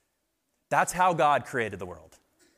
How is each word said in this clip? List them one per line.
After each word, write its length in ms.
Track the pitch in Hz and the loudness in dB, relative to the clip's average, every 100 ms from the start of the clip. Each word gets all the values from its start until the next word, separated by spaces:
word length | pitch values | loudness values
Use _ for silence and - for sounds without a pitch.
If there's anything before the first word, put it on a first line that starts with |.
| _ _ _ _ _ _ - | _ _ _ _ _ _ -2
That's 240 | 143 180 | 0 0
how 180 | 175 185 | 2 0
God 320 | 165 147 139 | 2 2 2
created 360 | - 135 110 98 | 0 -4 -4 -6
the 60 | 92 | -12
world. 300 | 85 80 _ _ _ _ | -14 -20 _ _ _ _